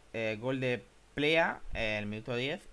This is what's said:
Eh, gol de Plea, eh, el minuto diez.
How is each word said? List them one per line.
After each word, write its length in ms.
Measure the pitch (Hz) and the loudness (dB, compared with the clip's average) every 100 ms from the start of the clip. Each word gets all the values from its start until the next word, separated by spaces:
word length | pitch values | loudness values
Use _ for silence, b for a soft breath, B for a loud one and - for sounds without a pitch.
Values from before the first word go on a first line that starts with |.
| - | -8
Eh, 260 | 113 110 107 | -2 -2 -2
gol 180 | 123 135 | -2 0
de 240 | 127 120 - - - | 0 0 -4 -20 -10
Plea, 480 | - 147 160 180 - - - | 0 4 4 4 0 -6 -2
eh, 220 | 110 107 | 0 0
el 80 | 104 | -2
minuto 280 | 107 110 120 | -6 -4 -2
diez. 320 | 135 180 - | -2 -4 -8